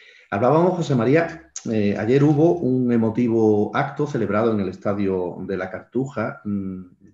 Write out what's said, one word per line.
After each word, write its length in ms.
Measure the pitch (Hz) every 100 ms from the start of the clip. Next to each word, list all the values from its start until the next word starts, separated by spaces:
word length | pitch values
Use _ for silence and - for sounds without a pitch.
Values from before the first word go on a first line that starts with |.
| - - _
Hablábamos, 460 | 104 123 156 180 175
José 180 | 143
María, 560 | 123 113 156 - - - - 117
eh, 260 | 110 101 -
ayer 260 | 110 139
hubo 300 | 147 147 165
un 360 | 175 127 127 123
emotivo 800 | 117 110 107 120 113 110 104 104 127
acto 300 | 135 - 143
celebrado 460 | 120 101 104 117
en 80 | 107
el 80 | 92
Estadio 680 | 92 107 101 98 92 90 87
de 160 | 92 92
la 140 | 92
Cartuja, 720 | 92 - 120 139 110 117 -
mm, 380 | 104 101 95 92 90 _ 98